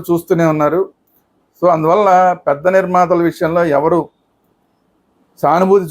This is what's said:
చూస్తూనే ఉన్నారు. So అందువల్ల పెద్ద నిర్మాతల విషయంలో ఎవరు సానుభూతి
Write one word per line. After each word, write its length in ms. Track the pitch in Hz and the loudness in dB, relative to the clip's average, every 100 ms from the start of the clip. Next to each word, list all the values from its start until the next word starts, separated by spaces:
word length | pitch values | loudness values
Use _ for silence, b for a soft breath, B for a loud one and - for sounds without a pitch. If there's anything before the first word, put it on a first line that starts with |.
| - | -2
చూస్తూనే 380 | 170 170 170 165 | -4 -2 0 0
ఉన్నారు. 280 | 151 147 170 196 _ _ _ _ _ _ - | 0 -2 -2 -6 _ _ _ _ _ _ -2
So 60 | 175 160 | 0 0
అందువల్ల 340 | 156 196 196 185 185 175 - | 2 2 4 4 2 0 -4
పెద్ద 200 | 143 180 190 | -2 0 0
నిర్మాతల 420 | 180 180 170 175 170 | 0 0 0 0 -2
విషయంలో 340 | - 165 170 170 139 | -2 -2 0 0 0
ఎవరు 220 | 160 175 147 _ _ _ _ _ _ _ _ _ _ _ _ _ | 0 -2 -4 _ _ _ _ _ _ _ _ _ _ _ _ _
సానుభూతి 420 | 180 165 190 202 165 | -2 0 2 0 0